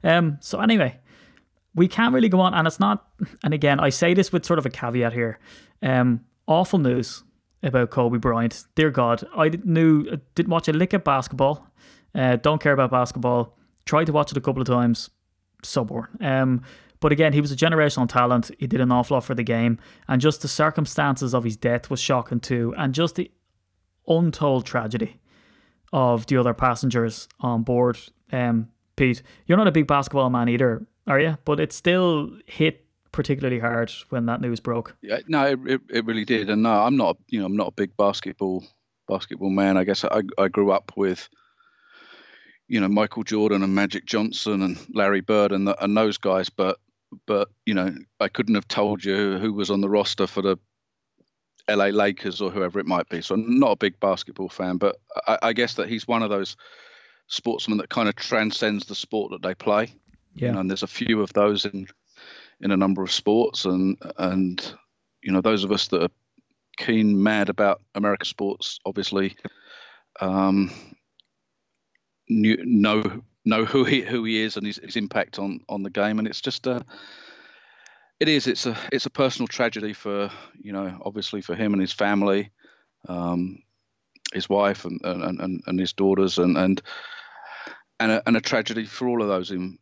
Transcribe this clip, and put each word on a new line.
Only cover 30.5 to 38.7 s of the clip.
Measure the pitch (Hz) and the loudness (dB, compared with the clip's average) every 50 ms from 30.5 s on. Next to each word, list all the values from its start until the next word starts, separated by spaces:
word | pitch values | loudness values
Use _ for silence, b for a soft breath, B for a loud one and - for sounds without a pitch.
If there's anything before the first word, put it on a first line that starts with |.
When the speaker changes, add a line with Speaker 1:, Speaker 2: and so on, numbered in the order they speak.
| 120 120 131 123 113 110 - - _ _ _ 208 | 2 2 2 2 2 0 -6 -14 _ _ _ -2
Speaker 1:
are | 139 135 | 0 0
you? | 156 165 156 - - | 0 0 -2 -4 -2
But | - 151 151 | -2 0 0
it | 156 147 - | -2 -4 -4
still | - - 175 180 185 185 175 165 151 147 - - - - | -2 0 2 2 4 2 2 2 0 -2 -6 -10 -16 -20
hit | - - - 151 160 - - _ _ _ _ _ _ | -20 -2 0 0 0 0 -4 _ _ _ _ _ _
particularly | - - 139 - 143 135 143 127 123 117 | -6 -6 -2 -2 -2 -2 -2 -2 -2 -2
hard | 117 120 117 117 117 - - - - _ | -2 -2 0 0 -2 -4 -6 -14 -12 _
when | - 123 117 117 | -4 -4 -2 -2
that | 117 117 | -2 -2
news | - 120 117 113 | -2 -4 -6 -4
broke. | - 123 117 117 113 - - _ | -4 -4 -4 -4 -4 -8 -14 _
Speaker 2:
Yeah, | - 101 107 - - - | -6 -6 -6 -6 -4 -2
no, | 160 147 139 139 | 0 2 2 2
it, | 139 127 131 | 0 -2 -2
it, | 123 135 127 - - | -2 -2 -2 -4 -4
it | - 117 113 | -4 -2 -2
really | 113 113 110 104 | 0 -2 -4 0
did. | 104 120 110 104 98 | 0 0 0 0 0
And | 107 107 | 2 2
no, | 110 117 110 104 107 | 4 4 4 4 4
I'm | 123 143 135 | 4 4 4
not, | 110 85 87 - _ _ | 2 2 0 -2 _ _
you | - 110 | -4 -2
know, | 98 92 | -2 -2
I'm | 98 104 | -2 -2
not | 98 - | -2 -4
a | |
big | - - 101 87 - - | -2 -4 -4 -4 0 2
basketball, | 101 101 98 - - 98 - - 101 95 92 92 92 - | 2 2 2 0 -8 -12 -8 -4 -4 -4 -4 -6 -8 -12